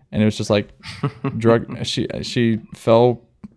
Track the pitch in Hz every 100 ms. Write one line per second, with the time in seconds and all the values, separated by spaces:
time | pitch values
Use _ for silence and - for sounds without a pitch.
0 | _ - 110 104 107 107 104 _ - -
1 | 143 - 139 110 113 117 - 76 110 -
2 | - 60 - 131 117 110 - - - 117
3 | 123 117 _ _ -